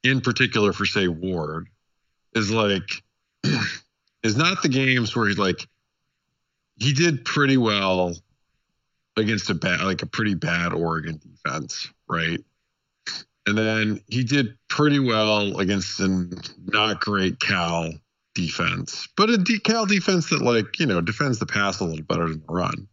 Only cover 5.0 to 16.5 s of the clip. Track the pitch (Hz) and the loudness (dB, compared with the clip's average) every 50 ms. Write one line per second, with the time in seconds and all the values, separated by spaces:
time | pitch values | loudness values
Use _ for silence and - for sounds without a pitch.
5 | 117 104 - 123 113 101 101 101 101 95 90 - - _ _ _ _ _ _ _ | 0 0 0 0 0 0 2 2 0 0 0 -2 -6 _ _ _ _ _ _ _
6 | _ _ _ _ _ _ _ _ _ _ _ _ _ _ _ _ - 135 143 131 | _ _ _ _ _ _ _ _ _ _ _ _ _ _ _ _ -2 0 2 4
7 | 175 170 151 131 - - - 147 143 135 135 131 120 110 104 101 98 95 92 92 | 2 2 2 0 -4 -4 0 2 4 4 4 4 4 2 2 2 2 2 2 2
8 | 90 90 85 85 _ _ _ _ _ _ _ _ _ _ _ _ _ _ _ _ | 2 0 -2 -8 _ _ _ _ _ _ _ _ _ _ _ _ _ _ _ _
9 | _ _ _ 110 110 104 113 104 - - 101 80 - 95 90 85 82 95 92 82 | _ _ _ -2 0 0 0 -2 -2 -2 -4 -2 0 0 0 0 0 -2 -2 -2
10 | - 80 - - 110 107 98 85 - 85 87 87 85 87 85 82 85 85 82 82 | -6 -8 -4 -2 -2 0 -2 -2 -2 -2 -2 -2 -2 -2 -2 -2 -2 -2 -2 -4
11 | 76 82 80 76 _ - - _ _ - - 78 69 67 - - - - _ _ | -4 -6 -10 -10 _ -20 -20 _ _ -6 -6 -6 -8 -8 -10 -12 -12 -14 _ _
12 | _ _ 85 82 82 82 85 98 - _ _ _ _ _ _ _ _ _ _ _ | _ _ -4 -2 -2 -2 -2 -4 -8 _ _ _ _ _ _ _ _ _ _ _
13 | _ - - - - _ _ _ _ 98 104 107 110 110 110 110 107 107 104 - | _ -12 -12 -12 -14 _ _ _ _ -2 0 2 2 2 0 0 0 0 -2 -4
14 | _ _ - 123 127 113 135 143 131 110 - _ _ _ - - 147 151 143 143 | _ _ -2 -2 0 2 2 0 0 0 -4 _ _ _ 0 2 2 4 4 2
15 | 135 123 113 110 107 107 107 104 104 101 95 92 98 90 101 98 92 - - - | 2 0 2 2 2 4 2 2 2 0 0 0 0 2 2 0 -2 -4 -4 -2
16 | 98 95 95 92 90 87 90 87 80 - | 0 2 2 0 -2 -4 -8 -12 -12 -16